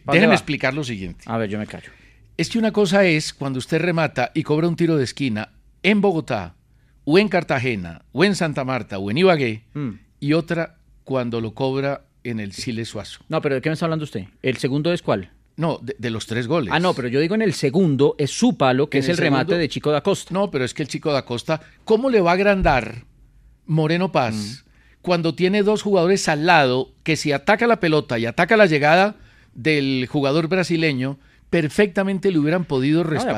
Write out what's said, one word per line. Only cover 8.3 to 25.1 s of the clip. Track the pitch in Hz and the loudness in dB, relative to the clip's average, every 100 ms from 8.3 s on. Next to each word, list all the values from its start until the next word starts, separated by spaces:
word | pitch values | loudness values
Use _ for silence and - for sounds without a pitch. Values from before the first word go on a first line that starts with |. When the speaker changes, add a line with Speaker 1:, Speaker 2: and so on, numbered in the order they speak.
| 180 | 2
Speaker 2:
Santa | 165 147 | -2 -4
Marta, | 131 127 98 98 | -4 -6 -6 -6
o | 101 | -4
en | 127 | 2
Ibagué, | 185 160 123 110 _ | 4 4 0 -4 _
Speaker 1:
Mm. | 147 135 92 _ - | -10 -10 -10 _ -8
Speaker 2:
y | 143 | 0
otra | 160 160 170 165 _ _ _ | 0 0 -6 -6 _ _ _
cuando | - 131 120 117 | -6 -4 -4 -6
lo | 113 | -6
cobra | 110 135 135 139 139 _ _ | -4 -4 -2 -4 -6 _ _
en | 117 110 | -10 -8
el | 101 | -8
Siles | 98 - 110 113 | -10 -8 -8 -8
Suazo. | 110 - - - | -10 -14 -16 -6
Speaker 1:
No, | 160 | -4
pero | 147 131 | -2 -2
¿de | |
qué | 156 | -2
me | |
está | 156 165 | -2 -4
hablando | 160 151 | -4 -6
usted? | 107 90 - | -10 -12 -6
¿El | 131 123 | -4 -2
segundo | 135 143 165 | -2 -2 -2
es | 175 | -4
cuál? | - 107 92 _ _ - | -2 -4 -4 _ _ -6
Speaker 2:
No, | 160 120 | -4 -4
de, | 117 - | -8 -8
de | 120 | -6
los | 110 - | -6 -6
tres | 113 120 | -6 -2
goles. | 165 104 | -2 0
Speaker 1:
Ah, | 151 | 0
no, | 180 | 0
pero | 151 123 | -2 -2
yo | 131 | -2
digo | 165 214 | 0 0
en | |
el | 220 | -2
segundo | - 143 160 180 131 147 - | 0 0 2 2 4 2 2
es | 143 | -4
su | - 247 180 | 0 0 2
palo, | 135 127 143 | 2 2 0
que | 139 | 0
Speaker 2:
¿En | |
Speaker 1:
es | 139 | 0
Speaker 2:
el | 170 | 0
Speaker 1:
el | |
remate | 160 135 143 | 2 0 0
Speaker 2:
segundo? | 175 | -2
Speaker 1:
de | 156 | -2
Chico | - 147 | -4 -2
da | 147 | 0
Costa. | 202 180 - | 0 -4 -4
Speaker 2:
No, | 180 202 | -4 -2
pero | 151 | -2
es | 123 | -4
que | - | -6
el | 143 | -8
Chico | 151 160 | -4 -2
da | 139 - | -2 -4
Costa, | 120 - 156 - _ | -8 -4 -6 -6 _
¿cómo | - 220 269 | 0 0 2
le | 226 | 2
va | 170 | 4
a | 185 | 2
agrandar | 202 196 175 131 107 113 - _ - _ - _ - | 2 2 2 2 -2 -12 -18 _ -20 _ -20 _ -2
Moreno | 156 151 175 185 | 0 2 0 0
Paz | 156 120 110 104 127 _ | 0 0 -2 -8 -12 _
Speaker 1:
Mm. | _ _ _ | _ _ _
Speaker 2:
cuando | - | -2